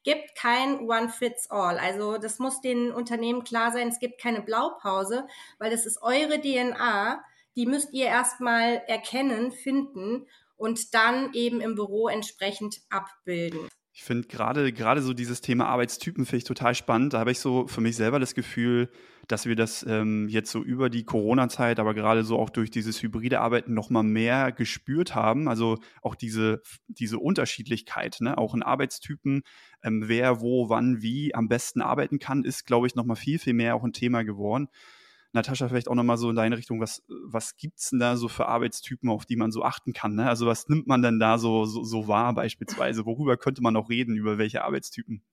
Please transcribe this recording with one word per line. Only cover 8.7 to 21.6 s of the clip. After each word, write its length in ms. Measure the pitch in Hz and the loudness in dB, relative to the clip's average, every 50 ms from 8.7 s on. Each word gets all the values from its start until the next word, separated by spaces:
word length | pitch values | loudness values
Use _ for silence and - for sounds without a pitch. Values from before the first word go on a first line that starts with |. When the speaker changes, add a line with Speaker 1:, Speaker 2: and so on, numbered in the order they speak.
| 240 233 - | 2 0 -2
Speaker 1:
erkennen, 680 | - 226 214 220 - - 254 269 277 240 214 233 254 | -4 -4 -4 -4 -4 -4 -2 0 0 0 0 -2 -4
finden 760 | 247 - - 277 269 277 277 277 277 190 185 202 233 262 277 - _ - _ _ _ - | -4 -6 -4 -2 0 0 0 -2 -6 -8 -6 -4 -4 -6 -6 -10 _ -20 _ _ _ -6
und 360 | - 220 226 226 - - - | -4 -4 -2 -4 -4 0 2
dann 400 | 226 220 233 240 262 269 269 277 | 4 4 4 4 2 0 -2 -2
eben 260 | 240 233 240 233 240 | 0 0 0 0 -2
im 140 | 220 226 220 | -2 -2 -4
Büro 340 | 202 208 202 202 214 226 226 | -4 -4 -2 0 0 0 0
entsprechend 760 | - 214 208 - - - 190 196 202 202 214 208 208 - _ - | 0 -2 -4 -8 -8 -6 -4 -4 -4 -4 -8 -8 -10 -10 _ -6
abbilden. 760 | - 196 196 - - _ - - 180 170 170 170 165 156 156 - - _ _ _ | -6 -6 -6 -6 -14 _ -8 -6 -4 -4 -4 -4 -6 -8 -10 -12 -16 _ _ _
Speaker 2:
Ich 120 | _ - - | _ -14 -6
find 260 | - 120 120 120 - | -4 -2 -2 -2 -4
gerade, 420 | - - 110 113 127 147 143 135 | -4 -4 -2 0 2 2 2 2
gerade 300 | 117 113 113 110 127 147 | 0 0 2 2 2 4
so 100 | 139 127 | 2 0
dieses 300 | 127 120 120 120 123 123 | -2 -2 -4 -6 -6 -6
Thema 240 | - - 120 120 123 | -2 0 2 2 2
Arbeitstypen 600 | - 123 123 123 120 - - - - 170 - 131 - | 2 2 2 0 0 -2 -6 -8 -6 -4 -4 -2 -2
finde 100 | - 120 | -2 -4
ich 60 | - | -2
total 320 | - 127 - 135 120 127 | -2 -4 0 2 2 2
spannend. 380 | - - - 120 113 127 147 139 | 2 2 2 2 4 4 2 2
Da 60 | 113 | 0
habe 120 | 113 117 | 2 2
ich 80 | 127 - | 0 0
so 260 | - 139 127 127 123 | 0 0 2 2 0
für 160 | - - - | 0 -2 0
mich 140 | 113 113 117 | 0 0 2
selber 240 | 113 110 110 127 143 | 2 2 2 2 2
das 160 | 131 123 - | 0 0 -2
Gefühl, 560 | - 120 - - - 117 123 123 120 120 120 - - - - - - - - | -4 -6 -4 -2 0 2 2 4 2 2 0 -4 -12 -20 -20 -20 -16 -8 -4
dass 200 | 113 104 - 120 | -4 -2 0 0
wir 80 | 117 | 2
das, 280 | 110 113 110 - - - 113 | 2 2 0 0 -6 -4 -2
ähm, 400 | 113 110 107 107 107 107 107 104 | 0 0 2 2 2 0 0 0
jetzt 220 | 107 110 107 - | 0 -2 -2 -2
so 100 | - 113 | -4 -4
über 300 | 107 - 127 127 135 123 | -2 -2 -2 0 0 0
die 120 | 117 117 113 | 0 -2 -4
Corona-Zeit, 760 | - - 113 104 107 123 131 127 123 - - | 0 0 2 2 4 4 4 4 4 2 2